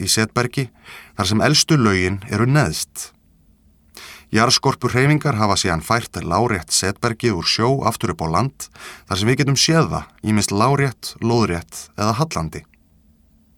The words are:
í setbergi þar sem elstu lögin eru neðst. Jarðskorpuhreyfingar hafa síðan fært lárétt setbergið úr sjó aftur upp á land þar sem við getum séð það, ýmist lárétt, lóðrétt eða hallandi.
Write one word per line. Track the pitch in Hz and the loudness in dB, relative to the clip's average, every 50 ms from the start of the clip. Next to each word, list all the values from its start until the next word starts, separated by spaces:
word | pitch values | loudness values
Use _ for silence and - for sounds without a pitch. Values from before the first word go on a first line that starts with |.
í | 95 90 | -2 0
setbergi | - 113 110 - - 123 120 123 - 139 131 113 - _ _ - - - - - _ - | 0 0 0 0 0 -2 -2 -2 -2 -4 -6 -6 -8 _ _ -20 -20 -20 -20 -12 _ -4
þar | 98 90 | -2 0
sem | 107 107 92 | 0 2 2
elstu | 127 151 - - - 165 143 | 2 2 2 2 4 4 4
lögin | 117 104 98 92 92 90 98 101 - - 101 | 4 4 4 4 2 0 -2 -4 -6 -4 -2
eru | 101 113 123 | 0 2 2
neðst. | 139 151 120 80 78 - - - _ - - - - _ _ _ _ _ _ _ _ _ _ _ _ _ _ _ _ - - - - - - _ | 2 2 2 2 -2 -4 -8 -10 _ -14 -16 -16 -18 _ _ _ _ _ _ _ _ _ _ _ _ _ _ _ _ -20 -20 -20 -20 -20 -12 _
Jarðskorpuhreyfingar | - 107 117 123 - - - 139 - - - 117 - 123 135 143 151 147 147 147 123 | 0 2 2 4 2 2 2 0 0 0 -2 -2 2 2 4 4 4 2 2 0 0
hafa | 107 107 101 95 - | 0 0 0 0 0
síðan | - 95 85 80 76 | 0 0 -2 -2 0
fært | - 113 117 - - - 90 82 | -2 -2 -2 -2 -6 -10 -8 -4
lárétt | 80 87 101 117 117 107 85 - - | 0 0 2 2 2 0 -4 -4 -4
setbergið | - - 95 95 104 - - 117 113 - - 120 101 | -2 -2 -2 -2 -4 -2 -4 -4 -4 0 0 0 0
úr | 85 80 - | 0 -2 -2
sjó | - - 110 123 139 - - | 0 0 2 2 2 2 2
aftur | 110 - - - 95 82 | 0 -2 -2 -4 -4 -4
upp | - 80 | -4 -2
á | 80 80 92 | -2 0 0
land | 123 135 - - - - _ - - - - - - - | 0 -2 -4 -10 -16 -18 _ -18 -20 -18 -18 -20 -8 -6
þar | 98 92 | -4 0
sem | 104 117 | 2 2
við | 131 127 | 2 2
getum | 143 135 139 - | 2 0 2 2
séð | - - 160 165 135 85 | 2 2 4 2 2 2
það, | 80 78 - - _ _ - | -2 -4 -6 -10 _ _ -2
ýmist | 107 107 104 101 - 98 | 0 2 2 0 0 2
lárétt, | 101 113 135 143 139 139 135 117 - - - - - | 2 2 2 2 2 0 -2 -4 -8 -12 -14 -10 -4
lóðrétt | 110 113 117 117 107 90 87 85 82 - - - - - _ - | -2 0 2 2 2 2 0 -4 -6 -10 -14 -16 -18 -14 _ -4
eða | 104 107 113 120 | -2 -2 0 0
hallandi. | 160 160 - 87 80 78 - 73 - _ _ _ _ _ _ _ _ _ _ _ _ _ _ _ _ _ _ | -2 -2 -2 -4 -6 -6 -8 -12 -14 _ _ _ _ _ _ _ _ _ _ _ _ _ _ _ _ _ _